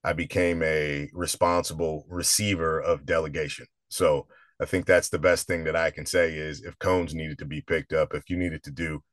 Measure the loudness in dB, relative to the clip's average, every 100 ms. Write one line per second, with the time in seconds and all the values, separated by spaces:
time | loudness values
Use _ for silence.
0 | -2 -2 -2 2 2 2 2 2 0 -2
1 | -6 -6 -4 2 4 4 0 -2 -2 -4
2 | -8 -4 0 2 2 0 0 0 0 0
3 | 2 0 0 -4 -6 -8 -16 _ _ 2
4 | 4 2 -2 -20 _ _ -2 0 6 4
5 | 4 0 2 2 0 -4 0 0 0 -2
6 | -2 2 2 0 -8 -8 -12 -4 0 0
7 | 0 -6 -8 -8 -8 -10 -2 -4 0 0
8 | 0 -2 -4 -2 -2 -4 -10 -6 -6 -6
9 | _